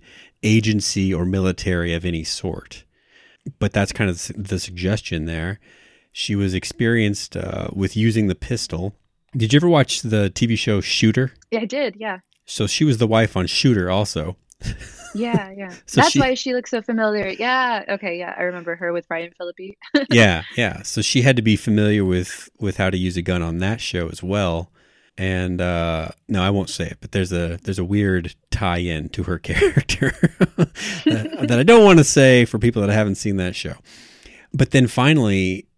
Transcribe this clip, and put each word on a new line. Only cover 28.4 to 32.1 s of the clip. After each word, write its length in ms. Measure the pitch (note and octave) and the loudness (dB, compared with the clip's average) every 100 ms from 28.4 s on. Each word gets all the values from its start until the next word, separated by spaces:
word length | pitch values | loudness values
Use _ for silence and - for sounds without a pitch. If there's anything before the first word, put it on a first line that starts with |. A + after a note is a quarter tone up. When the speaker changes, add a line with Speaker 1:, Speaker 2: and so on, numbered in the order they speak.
| _ | _
Speaker 2:
tie-in 580 | - G2+ F2 F2 D#2+ D#2+ | -4 -2 -2 -2 -4 -6
to 140 | - | -6
her 140 | F#2 E2+ | -6 -6
<laughs> 100 | - | -4
character 640 | - - - - - C3+ - E3 - G3 - | 0 2 2 0 0 -4 0 -2 -2 -6 -2
that, 920 | E3 - G#3 F#3+ - A2 A2 - - | -4 -4 -10 -4 0 0 -2 -6 0
that 100 | A#2+ | 2
I 40 | |
don't 200 | D3+ A#3 | 8 10
wanna 220 | G#3 E3+ | 10 10
say 400 | C#3+ | 8